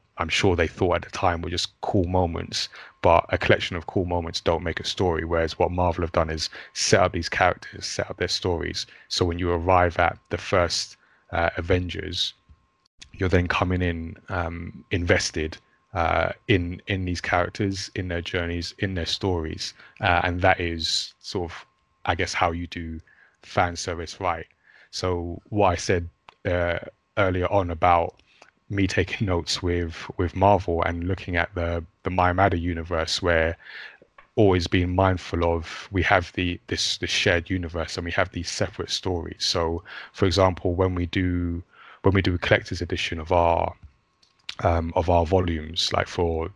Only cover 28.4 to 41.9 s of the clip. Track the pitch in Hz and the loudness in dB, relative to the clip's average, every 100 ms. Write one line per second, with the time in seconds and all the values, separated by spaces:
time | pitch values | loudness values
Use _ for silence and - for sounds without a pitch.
28.4 | - _ _ 98 92 - 90 - 101 87 | -20 _ _ 0 0 2 -2 -2 -2 -2
29.4 | 82 - 90 87 85 80 - - 90 98 | -2 -4 -2 -2 -2 -6 -12 -4 -4 2
30.4 | 98 98 92 85 85 85 87 92 - 87 | 4 4 2 0 0 -2 -4 -4 -2 -2
31.4 | 85 92 85 85 82 _ - 92 90 87 | -2 -2 -2 -4 -6 _ -4 2 2 4
32.4 | 98 87 85 82 80 85 80 - 90 85 | 4 4 -2 -4 -4 -2 -2 0 2 4
33.4 | 80 82 - - - - - - - - | 2 -2 -10 -18 -18 -20 -20 -20 -6 4
34.4 | 104 90 85 95 87 90 95 90 - 85 | 4 4 2 0 2 4 4 2 -2 -2
35.4 | 85 85 80 - - 95 80 98 82 - | 0 0 -4 -12 -4 -2 4 4 2 -2
36.4 | 90 87 - 82 - - 87 - - 87 | -4 -4 -6 -4 -2 -4 -4 0 2 2
37.4 | 82 92 85 82 78 - 85 85 90 - | 2 -4 -4 -6 -6 -6 -4 0 -2 -4
38.4 | 90 - 98 - - - 92 87 82 - | -8 -4 -4 -4 -6 -6 -4 -4 -6 -6
39.4 | - 92 82 85 - - - - 98 90 | -4 -2 -2 -4 -8 -16 -16 0 2 4
40.4 | 95 90 92 87 92 90 87 98 90 90 | 4 2 -2 0 0 0 -2 0 0 0
41.4 | 87 85 - - - | -2 -4 -8 -20 -20